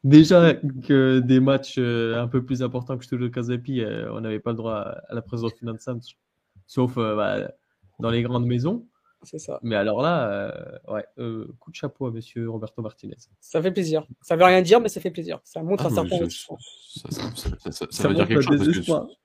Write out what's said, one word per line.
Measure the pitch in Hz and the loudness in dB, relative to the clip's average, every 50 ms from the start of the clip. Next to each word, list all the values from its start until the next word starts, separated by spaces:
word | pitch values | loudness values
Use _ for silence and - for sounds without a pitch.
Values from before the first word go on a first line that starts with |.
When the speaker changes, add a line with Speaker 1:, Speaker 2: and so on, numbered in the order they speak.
| - | 6
Speaker 1:
déjà | 135 147 151 160 156 190 175 170 165 143 - - 143 131 127 120 | 10 10 10 10 10 8 8 8 8 4 2 -4 -6 -6 -8 0
que | - 143 135 131 131 131 131 | 4 4 6 6 6 4 4
des | 127 123 127 131 | 4 6 6 6
matchs, | 131 135 139 135 135 - - | 6 4 2 0 -2 -4 -4
euh, | 135 123 120 120 117 117 113 113 117 | -2 -2 0 0 -2 -2 -2 -2 -2
un | 120 120 | -4 -2
peu | 127 131 127 | -2 -4 -2
plus | 127 131 123 131 | -2 -4 -4 -4
importants | 120 123 127 123 - 135 | -4 -4 -6 -6 -6 -10
que | 123 123 | -10 -8
Studio | - 131 120 123 120 | -8 -6 -6 -6 -6
Casapi, | 120 131 120 120 123 120 123 135 135 123 | -6 -6 -6 -4 -6 -6 -6 -6 -6 -4
euh, | 110 104 110 110 113 110 110 | -4 -4 -6 -8 -8 -8 -8
on | 107 | -8
n'avait | 113 110 110 107 | -6 -6 -6 -6
pas | - 120 | -4 -6
le | 117 | -6
droit | 113 113 113 110 | -4 -6 -6 -6
à, | 104 101 - - - - - | -6 -8 -8 -12 -14 -14 -10
à | 117 | -10
la | 117 | -10
présence | 113 95 120 117 113 113 | -10 -8 -8 -6 -6 -6
de | - | -6
Fernando | _ 123 117 113 110 | _ -10 -10 -10 -10
Santos, | - 131 123 117 120 - - _ _ _ _ _ _ _ _ - _ | -10 -10 -10 -10 -12 -16 -20 _ _ _ _ _ _ _ _ -20 _
sauf, | _ - 135 127 127 127 | _ 0 0 0 0 0
euh, | 123 113 107 107 | -2 -2 -2 0
bah, | 107 104 101 98 104 101 - - _ _ _ _ _ _ _ _ - | 0 0 0 -2 -4 -6 -8 -12 _ _ _ _ _ _ _ _ -6
dans | 117 117 | -4 -2
les | 117 120 | 0 0
grandes | 117 120 123 120 120 | 0 0 -2 -2 0
maisons. | 120 123 120 123 165 214 240 - _ _ _ _ _ _ _ | 0 0 0 0 -2 -4 -4 -8 _ _ _ _ _ _ _
Speaker 2:
C'est | - - - | -20 -16 -16
ça. | 156 - - - - - | -14 -12 -10 -12 -8 -6
Speaker 1:
Mais | 117 110 | -2 -2
alors | 101 101 110 107 117 | 0 0 0 0 0
là, | 135 165 175 156 127 107 | 0 0 0 0 -2 -2
euh, | 101 101 101 107 - - - - - - _ - 104 | -4 -4 -6 -8 -8 -12 -14 -16 -18 -18 _ -10 -10
ouais, | 107 - _ _ | -10 -10 _ _
euh, | - 120 117 113 110 110 - 127 _ | -10 -8 -8 -8 -8 -12 -14 -18 _
coup | _ - | _ -20
de | 165 | -14
chapeau | - - 139 - _ 139 | -10 -10 -10 -8 _ -8
à | 123 | -6
monsieur | 113 113 110 - _ 120 117 113 | -6 -8 -12 -10 _ -8 -6 -6
Roberto | 113 110 110 107 _ - | -6 -8 -10 -10 _ -10
Martinez. | 113 107 - _ - 107 107 _ - _ _ _ | -10 -10 -12 _ -18 -18 -18 _ -20 _ _ _
Speaker 2:
Ça | _ - - 170 | _ -6 -4 -2
fait | 160 190 180 | -2 0 -2
plaisir. | 202 180 160 156 151 151 _ - _ | -2 -2 0 -2 -2 -4 _ -20 _
Ça | _ - 170 | _ -2 4
veut | 165 180 | 6 8
rien | 185 185 185 | 8 8 6
dire, | 185 165 214 247 | 6 6 6 6
mais | 233 | 6
ça | 208 - - | 0 -6 -6
fait | - 185 | -8 -8
plaisir. | 160 180 160 170 160 - _ | -8 -8 -10 -10 -12 -12 _
Ça | _ - 165 | _ -12 -10
montre | 160 165 202 - 147 | -4 -4 -2 -2 0
Speaker 3:
Ah, | |
Speaker 2:
un | 165 | 0
Speaker 3:
mais | 120 | 0
Speaker 2:
certain | 170 160 - | 0 -2 -2
Speaker 3:
ça, | 185 | -2
Speaker 2:
investissement. | 175 127 85 - - - - 160 - | -4 -4 -4 -6 -12 -16 -18 -18 -20
Speaker 3:
ça, | - - - - - - - - - - | -20 -20 -20 -20 -20 -20 -20 -18 -12 -10
ça, | - - 123 117 117 | -10 -8 -8 -10 -12
ça, | - - - 87 - | -8 -8 -8 -8 -8
ça, | - 87 | -10 -12
ça | - - - - | -10 -10 -10 -10
Speaker 1:
Ça | - - - | -4 0 0
Speaker 3:
veut | 143 147 | 2 4
dire | 98 - | 2 2
Speaker 1:
montre | - | 4
Speaker 3:
quelque | 113 | 4
Speaker 1:
un | 143 | 2
Speaker 3:
chose, | 135 - 143 143 | 4 4 2 4
parce | - 151 | 4 2
que | |
Speaker 1:
désespoir. | 170 185 - - 160 147 - - - _ | 2 0 0 -2 -2 -2 -2 -8 -16 _